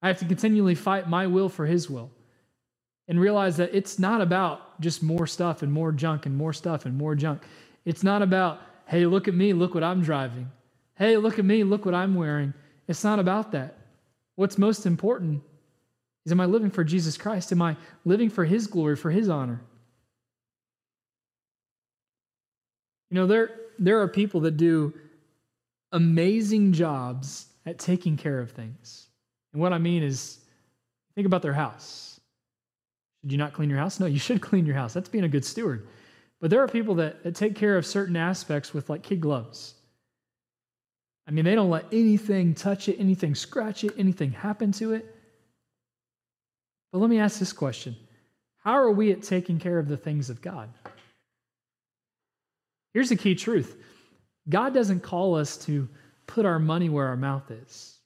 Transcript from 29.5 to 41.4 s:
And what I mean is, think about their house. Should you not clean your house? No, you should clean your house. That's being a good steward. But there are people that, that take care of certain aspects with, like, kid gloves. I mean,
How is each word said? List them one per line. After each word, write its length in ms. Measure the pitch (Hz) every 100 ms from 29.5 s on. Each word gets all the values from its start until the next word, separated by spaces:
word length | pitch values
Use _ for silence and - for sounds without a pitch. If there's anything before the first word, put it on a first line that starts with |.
And 80 | 147
what 100 | 175
I 60 | 175
mean 260 | 165 175
is, 360 | 147 131 - - _ _ _ _ _ _ _ -
think 100 | 196
about 160 | 180
their 120 | 156
house. 640 | 139 139 - - - - - _ _ _ _ _ _ _ _ _ _
Should 100 | 143
you 60 | 139
not 160 | 147
clean 160 | 143 151
your 100 | 139
house? 200 | 160 -
No, 60 | 185
you 140 | 143
should 220 | - 247
clean 240 | - 196 160
your 100 | 139
house. 180 | 123
That's 160 | 170 190
being 140 | 226
a 60 | 175
good 160 | 143 139
steward. 420 | - 226 120 101 - _ _ _ _
But 100 | 165
there 120 | 214
are 60 | 269
people 280 | 233 220 175
that, 280 | 156 -
that 120 | 180 175
take 200 | 214 202
care 220 | 208 196
of 80 | 160
certain 300 | 196 196 170
aspects 580 | 165 185 - 147 -
with, 160 | 151 -
like, 140 | 156
kid 180 | - 196
gloves. 520 | 151 139 117 - - - _ _ _ _ _ _ _ _ _ _ _ _ _ _ -
I 40 |
mean, 140 | 156